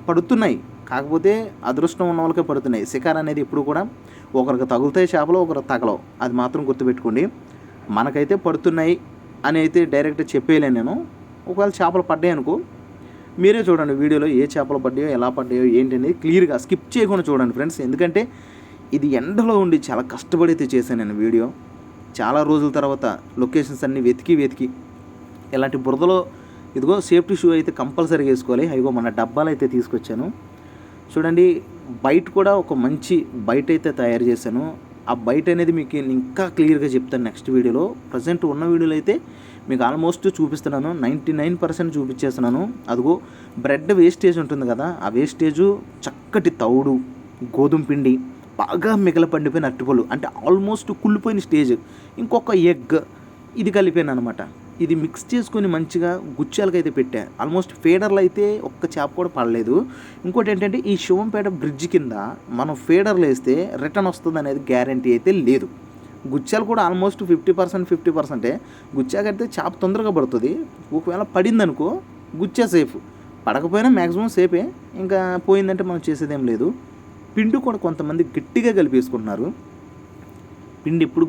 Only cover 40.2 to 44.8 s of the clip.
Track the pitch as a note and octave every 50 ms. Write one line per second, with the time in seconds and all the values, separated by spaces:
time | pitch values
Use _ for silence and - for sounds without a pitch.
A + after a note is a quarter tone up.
40.2 | - F#3+ F#3 - D#3 C#3+ D3 D3 - D3 C#3+ C3+ C3+ D#3 F3 D#3+ B2+ A#2+ C#3 D3+
41.2 | C#3+ E3 D#3 D3+ D3 E3 F3 E3+ - D#3+ E3 - F3 E3 D3 D3 C#3 C3 C3 B2+
42.2 | C#3+ C3+ B2+ C3 B2+ A#2+ B2 C#3 F#3 A3 B3 - - - A#2 A#2+ B2 D3 E3+ F#3
43.2 | - - - - - - - B2 B2 C#3 C#3 C#3+ D3+ E3 G#3 F#3 E3+ F3 F3+ -
44.2 | - F#3 E3+ E3 D#3 C3 D3 C#3 C3+ A#2+ A#2 A#2